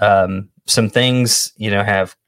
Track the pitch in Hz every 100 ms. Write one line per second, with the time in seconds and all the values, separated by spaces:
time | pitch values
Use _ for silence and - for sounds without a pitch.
0 | 104 98 92 95 98 _ - 123 110 123
1 | 127 127 117 - - - 107 101 104 98
2 | 92 -